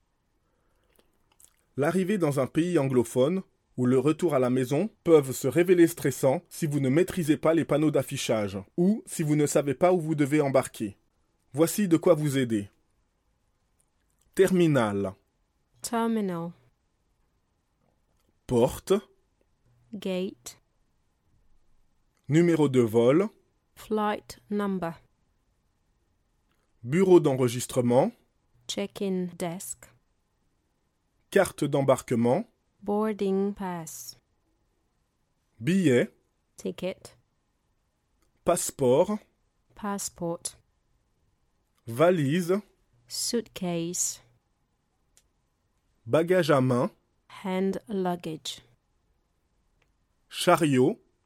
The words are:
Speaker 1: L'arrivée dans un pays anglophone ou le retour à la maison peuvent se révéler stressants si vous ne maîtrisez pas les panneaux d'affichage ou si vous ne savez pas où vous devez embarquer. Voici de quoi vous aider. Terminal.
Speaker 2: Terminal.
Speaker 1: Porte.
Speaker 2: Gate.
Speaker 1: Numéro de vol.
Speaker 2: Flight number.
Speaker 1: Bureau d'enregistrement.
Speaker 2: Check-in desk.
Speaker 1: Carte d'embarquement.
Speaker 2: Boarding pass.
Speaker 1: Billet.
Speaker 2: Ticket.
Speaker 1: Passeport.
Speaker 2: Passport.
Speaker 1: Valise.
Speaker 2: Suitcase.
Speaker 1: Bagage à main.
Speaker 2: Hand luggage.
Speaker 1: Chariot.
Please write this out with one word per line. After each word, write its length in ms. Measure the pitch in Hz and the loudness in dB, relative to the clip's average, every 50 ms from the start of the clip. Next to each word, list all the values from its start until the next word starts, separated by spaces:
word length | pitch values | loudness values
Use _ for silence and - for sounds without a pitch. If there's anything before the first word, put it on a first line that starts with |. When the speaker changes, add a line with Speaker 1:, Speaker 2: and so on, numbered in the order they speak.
| _ _ _ _ _ _ _ _ _ _ _ _ _ _ _ _ _ _ _ _ _ _ _ _ _ _ _ _ - _ _ _ _ _ _ | _ _ _ _ _ _ _ _ _ _ _ _ _ _ _ _ _ _ _ _ _ _ _ _ _ _ _ _ -20 _ _ _ _ _ _
Speaker 1:
L'arrivée 400 | 131 139 165 175 190 185 175 220 | -4 -2 0 0 0 0 0 -2
dans 220 | 190 165 147 131 139 | 0 0 0 0 -2
un 80 | 127 | -2
pays 320 | - - 156 170 180 175 151 | -2 -2 -2 -2 0 0 0
anglophone 640 | 135 135 131 123 113 - - 127 131 160 185 190 - _ _ _ _ _ _ | 0 2 2 0 0 2 0 0 2 2 0 -4 -6 _ _ _ _ _ _
ou 100 | 123 123 | -2 0
le 140 | 123 131 131 | 2 2 2
retour 340 | 120 151 160 - 185 165 147 | 2 2 0 0 0 0 0
à 60 | 127 | 0
la 100 | 127 123 | 0 2
maison 400 | 127 131 127 127 143 151 202 220 - _ _ | 0 0 0 0 -2 -2 -2 -4 -8 _ _
peuvent 300 | 170 160 151 135 131 120 | 6 6 6 6 2 -4
se 160 | - - 131 | -4 -4 -2
révéler 380 | - 170 175 185 185 170 165 | 0 0 2 4 6 6 6
stressants 540 | 160 - - - 139 - - 143 131 127 180 - _ | 4 2 -2 -4 -4 -2 0 0 0 0 0 -4 _
si 160 | - - 175 | -10 -6 -6
vous 140 | 151 147 143 | -4 -2 0
ne 80 | 135 | 0
maîtrisez 480 | 127 135 165 185 - - 190 156 151 147 | 2 2 2 0 0 -2 -4 0 0 0
pas 180 | - - 156 165 | 2 2 2 2
les 120 | 165 127 | 2 0
panneaux 260 | - 151 147 156 151 | 0 0 0 2 0
d'affichage 680 | 147 139 131 - 143 131 - - 117 110 104 95 98 95 95 - _ | 0 0 -2 -4 -8 -6 -4 -2 -2 -2 -2 -4 -6 -10 -12 -8 _
ou 260 | 170 175 196 220 - - | 0 0 2 0 -2 -4
si 180 | - - - 160 | -10 -6 -4 -2
vous 120 | 147 151 | 0 0
ne 100 | 151 147 | 0 0
savez 280 | - - 156 139 143 131 | 2 0 0 0 0 -2
pas 180 | - 180 180 | 0 2 2
où 80 | 185 180 | 2 2
vous 160 | 151 156 160 | 0 -2 -2
devez 240 | 147 147 131 147 151 | 0 0 0 2 0
embarquer. 580 | 143 143 131 131 - - - - 113 98 - _ _ _ _ _ _ _ _ _ _ _ | 0 2 2 0 0 0 -6 -8 -10 -10 -10 _ _ _ _ _ _ _ _ _ _ _
Voici 380 | - 139 165 160 - - 208 175 | -2 0 0 0 0 -2 0 2
de 80 | 160 | 0
quoi 160 | 156 - 185 165 | 2 4 2 2
vous 240 | 151 151 143 131 | 2 0 -2 -2
aider. 320 | 135 127 113 113 104 101 - _ _ _ _ _ _ _ _ _ _ _ _ _ _ _ _ _ _ _ _ _ _ _ _ _ _ _ _ _ _ _ _ _ | -2 -2 0 -2 -4 -4 -8 _ _ _ _ _ _ _ _ _ _ _ _ _ _ _ _ _ _ _ _ _ _ _ _ _ _ _ _ _ _ _ _ _
Terminal. 800 | - 196 185 190 175 175 156 143 127 113 104 101 101 98 95 95 - _ _ _ _ _ _ _ _ _ _ _ _ | 2 2 4 4 4 4 4 4 2 2 0 -2 -2 -4 -6 -8 -12 _ _ _ _ _ _ _ _ _ _ _ _
Speaker 2:
Terminal. 680 | - - 240 226 226 226 226 220 202 185 175 165 170 175 - _ _ _ _ _ _ _ _ _ _ _ _ _ _ _ _ _ _ _ _ _ _ _ _ _ _ _ _ _ _ _ _ _ _ _ _ _ _ | -10 -6 -4 -4 -2 -2 -2 -2 -4 -4 -6 -6 -8 -10 -12 _ _ _ _ _ _ _ _ _ _ _ _ _ _ _ _ _ _ _ _ _ _ _ _ _ _ _ _ _ _ _ _ _ _ _ _ _ _
Speaker 1:
Porte. 460 | - 127 117 120 - - - - - 190 214 - _ _ _ _ _ _ _ _ _ _ _ _ _ _ _ _ _ 226 | -2 2 2 2 2 0 -6 -2 -2 -2 -2 -2 _ _ _ _ _ _ _ _ _ _ _ _ _ _ _ _ _ -16
Speaker 2:
Gate. 640 | 190 - 190 185 185 190 208 - - _ - - _ _ _ _ _ _ _ _ _ _ _ _ _ _ _ _ _ _ _ _ _ _ _ _ _ _ _ _ _ _ _ _ _ _ - | -10 -8 -6 -6 -6 -6 -8 -10 -14 _ -20 -20 _ _ _ _ _ _ _ _ _ _ _ _ _ _ _ _ _ _ _ _ _ _ _ _ _ _ _ _ _ _ _ _ _ _ 0
Speaker 1:
Numéro 400 | 143 165 175 170 160 151 147 139 | 2 4 4 4 4 2 2 2
de 100 | 127 127 | 4 2
vol. 480 | 120 107 107 117 117 123 143 180 202 220 - _ _ _ _ _ _ _ _ | 2 4 2 4 4 4 4 4 0 -2 -6 _ _ _ _ _ _ _ _
Speaker 2:
Flight 640 | - - - 214 214 208 208 208 - - - - - _ - | -20 -8 -6 -4 -2 -2 -2 -4 -6 -10 -16 -20 -20 _ -6
number. 440 | 208 208 202 196 190 180 170 165 160 - _ _ _ _ _ _ _ _ _ _ _ _ _ _ _ _ _ _ _ _ _ _ _ _ _ _ _ _ _ _ _ _ _ _ _ _ - | -4 -4 -2 -4 -4 -4 -6 -8 -10 -12 _ _ _ _ _ _ _ _ _ _ _ _ _ _ _ _ _ _ _ _ _ _ _ _ _ _ _ _ _ _ _ _ _ _ _ _ -8
Speaker 1:
Bureau 360 | 120 147 185 196 185 180 175 | -4 0 0 6 8 8 8
d'enregistrement. 920 | 151 143 131 127 127 117 120 123 - - - 131 120 120 120 131 175 233 - _ _ _ _ _ _ _ _ _ _ | 6 4 2 2 0 0 -2 -4 -8 -4 -2 0 2 4 4 4 2 2 -2 _ _ _ _ _ _ _ _ _ _
Speaker 2:
Check-in 600 | - - 208 202 196 _ - 202 190 185 185 180 175 175 | -10 -8 -8 -8 -10 _ -8 -6 -4 -4 -4 -6 -8 -8
desk. 480 | - 185 165 165 190 - - - - - - _ _ _ _ _ _ _ _ _ _ _ _ _ _ _ _ _ _ _ _ _ _ _ _ _ _ _ _ | -10 -10 -10 -10 -10 -14 -14 -16 -18 -20 -20 _ _ _ _ _ _ _ _ _ _ _ _ _ _ _ _ _ _ _ _ _ _ _ _ _ _ _ _
Speaker 1:
Carte 340 | - 196 175 - - - 151 | 0 2 2 2 -2 -6 -4
d'embarquement. 800 | 143 143 143 135 135 127 - - - 127 113 117 120 131 196 240 - _ _ _ _ _ _ | -2 -2 0 2 2 2 2 0 -2 -2 0 2 2 2 0 -2 -8 _ _ _ _ _ _
Speaker 2:
Boarding 720 | 202 202 202 214 220 220 208 196 202 190 190 196 196 208 202 | -8 -6 -4 -2 -2 -4 -4 -4 -2 -2 0 -2 -2 -4 -4
pass. 640 | - 196 180 175 170 156 - - - - - - _ _ _ _ _ _ _ _ _ _ _ _ _ _ _ _ _ _ _ _ _ _ _ _ _ _ _ _ - | -6 -10 -10 -10 -10 -12 -14 -16 -18 -18 -20 -20 _ _ _ _ _ _ _ _ _ _ _ _ _ _ _ _ _ _ _ _ _ _ _ _ _ _ _ _ -8
Speaker 1:
Billet. 500 | 113 151 185 196 175 139 120 123 190 - _ _ _ _ _ _ _ _ _ | -4 -2 0 2 2 4 4 4 2 0 _ _ _ _ _ _ _ _ _
Speaker 2:
Ticket. 580 | - - 190 180 - 180 185 - - - - _ _ _ _ _ _ _ _ _ _ _ _ _ _ _ _ _ _ _ _ _ _ _ _ _ _ _ | -12 -10 -10 -10 -8 -10 -10 -10 -12 -18 -20 _ _ _ _ _ _ _ _ _ _ _ _ _ _ _ _ _ _ _ _ _ _ _ _ _ _ _
Speaker 1:
Passeport. 720 | 175 170 175 - - - - 135 120 127 151 185 202 208 208 - _ _ _ _ _ _ _ _ _ _ | -2 -2 -2 -4 -8 -6 -2 2 2 4 4 2 0 -2 -6 -8 _ _ _ _ _ _ _ _ _ _
Speaker 2:
Passport. 840 | - - 202 202 196 - - - - 175 165 170 - - - - _ _ _ _ _ _ _ _ _ _ _ _ _ _ _ _ _ _ _ _ _ _ _ _ _ _ | -12 -10 -8 -8 -8 -10 -12 -10 -10 -8 -8 -8 -8 -12 -14 -14 _ _ _ _ _ _ _ _ _ _ _ _ _ _ _ _ _ _ _ _ _ _ _ _ _ _
Speaker 1:
Valise. 680 | 117 113 131 160 180 190 165 139 131 156 185 170 156 190 208 - _ _ _ _ _ _ _ _ | -10 0 2 2 4 4 2 0 0 0 -2 0 0 -2 -2 -4 _ _ _ _ _ _ _ _
Speaker 2:
Suitcase. 1120 | _ - - - - 247 233 214 - _ - 190 175 175 170 165 170 180 - - - - - _ _ _ _ _ _ _ _ _ _ _ _ _ _ _ _ _ _ _ _ _ _ _ _ _ _ _ _ _ _ _ _ _ _ _ _ _ | _ -10 -8 -6 -4 -4 -6 -6 -8 _ -10 -8 -6 -6 -6 -6 -6 -6 -6 -6 -6 -8 -12 _ _ _ _ _ _ _ _ _ _ _ _ _ _ _ _ _ _ _ _ _ _ _ _ _ _ _ _ _ _ _ _ _ _ _ _ _
Speaker 1:
Bagage 440 | 113 131 156 170 170 185 185 160 151 | -2 0 0 2 2 2 2 4 4
à 100 | 151 135 | 2 2
main. 280 | 131 127 123 120 151 214 - _ _ _ _ _ _ _ - - - | 2 2 0 0 -2 -4 -6 _ _ _ _ _ _ _ -20 -12 -8
Speaker 2:
Hand 380 | 185 185 185 190 190 190 - - - | -6 -4 -2 -2 -2 -4 -6 -8 -8
luggage. 720 | 208 190 185 180 175 175 - 165 156 - - - - - - _ _ _ _ _ _ _ _ _ _ _ _ _ _ _ _ _ _ _ _ _ _ _ _ _ _ _ _ _ _ _ _ _ | -6 -4 -4 -4 -6 -6 -8 -12 -12 -12 -12 -14 -14 -14 -18 _ _ _ _ _ _ _ _ _ _ _ _ _ _ _ _ _ _ _ _ _ _ _ _ _ _ _ _ _ _ _ _ _
Speaker 1:
Chariot. 680 | - - - 180 175 151 170 147 135 123 127 170 247 - _ _ _ _ _ | -10 -2 2 4 4 4 4 2 4 4 2 2 0 -4 _ _ _ _ _